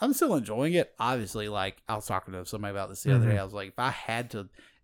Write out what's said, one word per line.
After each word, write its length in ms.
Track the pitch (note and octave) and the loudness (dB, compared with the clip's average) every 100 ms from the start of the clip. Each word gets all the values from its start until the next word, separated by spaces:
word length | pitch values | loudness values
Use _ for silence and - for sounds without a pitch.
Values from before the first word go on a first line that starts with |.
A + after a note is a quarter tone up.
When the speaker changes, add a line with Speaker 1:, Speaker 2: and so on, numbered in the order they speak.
Speaker 1:
I'm 120 | B3 | 0
still 220 | C4+ D#4+ | 2 4
enjoying 400 | D#3+ G#2+ A2 D3+ | 2 0 0 2
it. 200 | F3 - - | 2 2 0
Obviously, 500 | A#2 B2+ G2+ A2 G#2 | 0 0 -2 -4 -4
like, 340 | G#2 F#2+ - - | -2 -4 -4 -6
I 60 | |
was 120 | G#2+ - | -6 -2
talking 280 | F#2+ - | -4 -4
to 100 | F#2 F2+ | -10 -8
somebody 260 | G#2+ G2+ | -6 -6
about 160 | G2 G2 | -6 -6
this 140 | G2 | -2
the 80 | C#3 | 4
other 60 | C3 | 6
Speaker 2:
Mm-hmm. 60 | A#2 | 6
Speaker 1:
day. 60 | G2+ | 4
I 60 | |
was 100 | F#2+ | 0
like, 140 | G2+ G2 | -6 -8
if 100 | - | -2
I 120 | B2+ | -2
had 400 | - - A#2 B2 | -2 -4 -4 -4
to, 180 | A2+ F#2+ - - _ | -8 -10 -14 -20 _